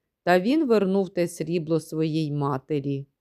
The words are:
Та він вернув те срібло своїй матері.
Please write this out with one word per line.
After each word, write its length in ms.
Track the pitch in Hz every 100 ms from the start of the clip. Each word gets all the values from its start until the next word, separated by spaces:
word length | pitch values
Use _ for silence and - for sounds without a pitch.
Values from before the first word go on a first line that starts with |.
| _ _
Та 160 | - 180
він 260 | 190 311 285
вернув 440 | 214 190 196 190
те 180 | - 170
срібло 520 | - 160 175 151 160
своїй 520 | 156 160 160 156 156
матері. 720 | 147 143 131 - 151 135 139 139 _